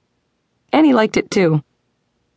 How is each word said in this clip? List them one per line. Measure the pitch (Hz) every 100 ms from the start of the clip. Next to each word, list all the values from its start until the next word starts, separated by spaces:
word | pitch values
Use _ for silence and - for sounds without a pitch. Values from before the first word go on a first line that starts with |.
| _ _ _ _ _ _ _
Annie | 269 311
liked | 240 220 196
it | -
too, | 202 170 151 - _ _ _ _ _ _